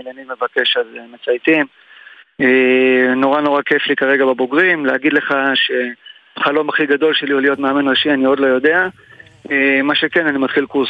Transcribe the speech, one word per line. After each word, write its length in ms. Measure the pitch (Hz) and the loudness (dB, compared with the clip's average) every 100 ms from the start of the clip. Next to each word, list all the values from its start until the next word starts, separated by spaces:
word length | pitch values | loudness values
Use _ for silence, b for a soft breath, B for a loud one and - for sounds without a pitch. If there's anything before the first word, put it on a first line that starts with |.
| 127 | -14
אליניב 260 | 127 135 | -16 -14
מבקש 440 | 127 123 - 123 123 | -8 -4 -2 -2 -2
אז, 100 | 113 120 | -4 -10
אה, 60 | 117 | -20
מצייתים. 520 | 120 - 123 - 160 139 B B B B B B - | -10 -4 -2 0 0 -2 B B B B B B -4
אה, 720 | 135 127 127 127 131 127 127 127 | 2 2 4 2 2 2 2 2
נורא 240 | 135 143 | 2 2
נורא 220 | 147 143 | 0 -2
כיף 240 | 139 147 - | 0 -2 -2
לי 100 | 143 | -2
כרגע 280 | 135 135 | 0 2
בבוגרים, 600 | 135 123 127 143 185 170 139 | 2 0 0 0 0 0 -2
להגיד 260 | 131 143 | -2 0
לך 220 | 147 - 139 135 | 0 0 -2 0
שהחלום 1120 | 127 - 127 123 120 - - _ - 143 147 151 | -2 -2 -2 -6 -10 -20 -20 _ -4 -2 0 -2
הכי 180 | - 151 | -2 0
גדול 280 | 139 156 | 2 2
שלי 180 | 147 139 | 0 0
הוא 80 | 139 | 0
להיות 180 | 135 139 | 0 0
מאמן 300 | 139 139 139 | 0 0 0
ראשי, 220 | 127 151 | 0 0
אני 140 | 143 | 2
עוד 160 | 131 139 | 2 2
לא 60 | 139 | 2
יודע. 400 | 127 147 170 185 - B B B B - | 2 2 2 0 -6 B B B B -6
אה, 300 | 139 139 135 | 0 2 2
מה 100 | 139 | 0
שכן, 320 | 147 156 175 160 | 0 0 0 0
אני 120 | 139 | 0
מתחיל 280 | 131 143 139 | 0 0 0
קורס 220 | 143 | -2